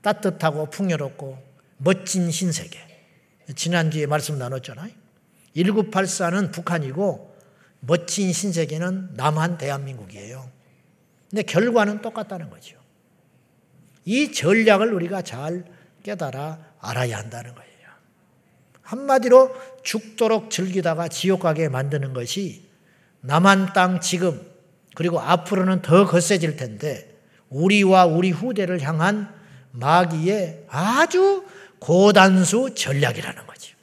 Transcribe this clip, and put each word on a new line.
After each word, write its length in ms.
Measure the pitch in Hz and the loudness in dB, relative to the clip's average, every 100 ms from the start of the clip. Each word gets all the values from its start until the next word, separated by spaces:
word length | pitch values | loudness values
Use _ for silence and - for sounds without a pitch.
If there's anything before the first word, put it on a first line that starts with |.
따뜻하고 680 | 208 208 202 165 160 147 151 | -2 -2 -2 -2 -2 -2 -8
풍요롭고 640 | - 196 160 139 - 135 131 - _ _ _ | -4 -4 -4 -6 -10 -16 -16 -20 _ _ _
멋진 540 | 143 190 190 190 170 | 0 0 -2 -2 -2
신세계. 480 | 160 185 156 - - - - _ _ _ _ - 135 | -2 -4 -4 -8 -18 -20 -20 _ _ _ _ -16 -8
지난주에 520 | 165 175 160 151 147 | -2 0 0 0 -2
말씀 320 | 151 - 147 | -2 -2 -6
나눴잖아요. 500 | 123 131 127 117 196 - _ _ _ _ _ | -6 -8 -10 -16 -18 -18 _ _ _ _ _
일구팔사는 960 | 151 180 214 208 190 190 - 175 185 190 | -2 0 2 0 -2 -2 -2 -2 0 -2
북한이고 840 | - 170 170 139 139 202 123 - - _ _ _ _ | -4 -4 -4 -4 -2 -4 -4 -12 -20 _ _ _ _
멋진 500 | 123 170 170 - 190 | -2 -2 -2 -4 -2
신세계는 840 | 165 202 170 151 156 175 190 185 123 | -2 -4 -4 -4 -4 -6 -6 -8 -2
남한 420 | 139 151 165 170 | 0 0 -2 -4
대한민국이에요. 920 | 135 139 139 127 95 104 101 131 131 _ _ _ _ _ _ _ _ | -6 -6 -8 -12 -16 -18 -16 -16 -18 _ _ _ _ _ _ _ _
근데 140 | 208 | -6
결과는 580 | - 165 233 233 208 208 | -2 0 2 2 2 -2
똑같다는 480 | 226 226 208 185 156 | -8 -10 -10 -10 -14
거죠. 280 | - - _ _ _ _ _ _ _ _ _ _ _ _ _ - | -18 -20 _ _ _ _ _ _ _ _ _ _ _ _ _ -4
이 260 | 240 294 | -2 -2
전략을 640 | - 151 220 220 196 220 | -2 2 4 4 4 2
우리가 280 | 202 170 196 | -2 -4 -6
잘 440 | - 120 147 180 175 - _ _ | -8 -10 -8 -8 -10 -20 _ _
깨달아 560 | - 202 147 127 151 160 - _ | -14 -10 -8 -8 -10 -12 -18 _
알아야 380 | - 113 123 107 | -8 -4 -4 -4
한다는 360 | 107 113 117 | -10 -14 -16
거예요. 180 | 123 - _ - - _ _ _ _ _ _ _ _ | -20 -20 _ -20 -20 _ _ _ _ _ _ _ _
한마디로 720 | - 240 277 269 240 247 262 - - - | -12 -10 0 2 8 8 8 0 -16 -14
죽도록 680 | - 220 - - 220 220 220 | -8 -8 -8 -2 0 0 -2
즐기다가 560 | - 185 185 170 160 170 | -6 -4 -2 -2 -2 -6
지옥 340 | - 190 185 | -4 0 2
가게 280 | 180 151 160 | 2 0 0
만드는 440 | 127 139 143 139 | -2 -2 -4 -4
것이 560 | 127 123 190 190 - - _ _ _ _ _ | -8 -8 -6 -8 -10 -20 _ _ _ _ _
남한 520 | 127 151 190 196 190 | 0 4 6 4 2
땅 260 | 202 185 180 | 2 2 0
지금 460 | - 180 180 143 - - _ _ _ - | -2 -2 -2 -4 -12 -20 _ _ _ -6
그리고 240 | 170 165 | -2 -2
앞으로는 640 | 135 175 - 190 185 185 | 2 0 2 0 0 0
더 240 | - 170 196 | 4 4 6
거세질 520 | 170 170 196 160 143 | 4 2 0 0 -4
텐데 640 | 127 104 151 113 - - _ _ _ | -10 -8 -8 -8 -12 -20 _ _ _
우리와 560 | 131 180 208 196 190 180 | -2 4 4 6 6 6
우리 260 | 160 185 | 4 2
후대를 500 | 160 233 214 180 180 | 0 -4 -4 -2 -4
향한 520 | 139 160 175 208 202 - - - _ | -2 0 0 0 -6 -14 -20 -20 _
마귀의 960 | 123 127 170 180 160 165 208 175 160 - | -6 2 4 4 0 -2 -2 -4 -8 -10
아주 760 | 139 190 254 330 359 392 392 381 - - _ | -4 -2 2 2 4 2 2 -6 -20 -20 _
고단수 920 | - 175 202 202 190 185 180 214 262 - | 2 6 8 8 8 6 4 0 -2 -4
전략이라는 720 | - 139 139 113 - - - | -4 0 0 -2 -10 -14 -18
거죠. 280 | - - _ | -20 -20 _